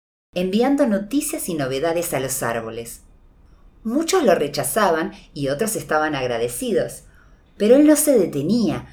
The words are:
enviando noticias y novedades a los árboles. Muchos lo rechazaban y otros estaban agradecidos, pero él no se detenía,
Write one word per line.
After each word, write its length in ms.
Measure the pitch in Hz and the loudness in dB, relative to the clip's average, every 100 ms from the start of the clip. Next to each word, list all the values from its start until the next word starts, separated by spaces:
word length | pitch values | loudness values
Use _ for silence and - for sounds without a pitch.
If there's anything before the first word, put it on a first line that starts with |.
| _ _ _ 180 | _ _ _ -6
enviando 520 | 185 208 254 285 254 | -2 0 2 2 2
noticias 600 | 196 202 285 302 311 - | 0 -2 -4 -4 -6 -6
y 60 | |
novedades 600 | 160 131 135 165 165 170 | -4 -4 -2 -2 -4 -4
a 60 | 139 | -4
los 220 | 131 - | -4 -4
árboles. 580 | 120 117 110 113 117 - - - - _ - - - _ | -4 -4 -6 -10 -12 -16 -20 -20 -20 _ -20 -20 -20 _
Muchos 400 | 220 262 330 381 | -4 -2 0 2
lo 100 | 247 | 4
rechazaban 800 | 160 143 143 - 220 196 160 160 - - | 2 0 -4 -4 0 2 2 -2 -8 -16
y 160 | 151 135 | -6 -4
otros 260 | 143 220 165 | -2 -4 -4
estaban 400 | - 151 156 143 | -2 0 0 -2
agradecidos, 880 | 127 117 120 - 254 175 123 - - - _ - _ _ | -2 -2 -4 -4 -2 -2 -2 -8 -20 -20 _ -20 _ _
pero 180 | 208 269 | 4 6
él 100 | 302 | 8
no 100 | 294 | 6
se 220 | 294 247 | 4 4
detenía, 680 | 160 143 151 240 185 123 - | 2 0 0 0 0 -2 -8